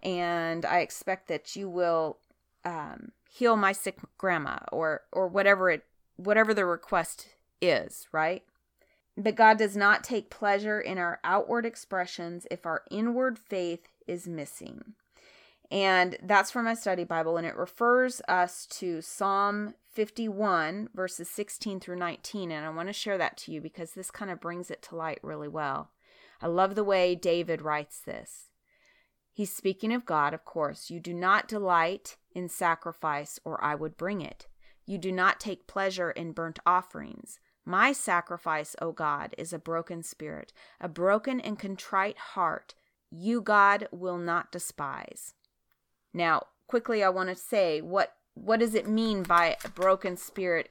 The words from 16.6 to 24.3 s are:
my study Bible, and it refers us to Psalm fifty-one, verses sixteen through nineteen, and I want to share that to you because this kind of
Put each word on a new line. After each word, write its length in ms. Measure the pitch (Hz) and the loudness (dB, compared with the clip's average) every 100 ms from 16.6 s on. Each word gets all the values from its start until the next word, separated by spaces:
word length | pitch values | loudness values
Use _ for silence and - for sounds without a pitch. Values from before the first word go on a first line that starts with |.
| 226 | -2
my 80 | |
study 320 | 226 202 180 175 | -2 -2 -2 -2
Bible, 320 | 165 160 170 | -2 0 0
and 100 | 170 | -2
it 80 | - | -4
refers 680 | 180 - 240 247 254 247 - | -6 0 4 4 4 -2 0
us 400 | 185 180 - - | 2 2 -2 -14
to 340 | - 185 160 | -8 -6 -6
Psalm 760 | - - 196 196 202 208 208 - _ | -6 -2 0 2 2 0 -4 -10 _
fifty-one, 1000 | - 214 - 220 196 208 175 156 196 220 | -4 -4 -2 -4 0 2 2 2 -2 -6
verses 360 | 185 185 - 175 | -4 -6 -6 -10
sixteen 500 | - 208 - 214 190 | -8 -8 -6 -8 -8
through 160 | 180 180 | -8 -6
nineteen, 560 | 175 - - 208 175 | -6 -6 -8 -6 -4
and 140 | 156 156 | -6 -6
I 40 | |
want 200 | 160 185 | -6 -6
to 40 | |
share 240 | 208 220 190 | -6 -2 0
that 200 | 156 - | 0 -4
to 140 | - | -10
you 80 | 156 | -10
because 320 | 160 - 165 | -10 -12 -12
this 180 | 190 185 | -12 -14
kind 180 | - | -10
of 120 | 202 | -8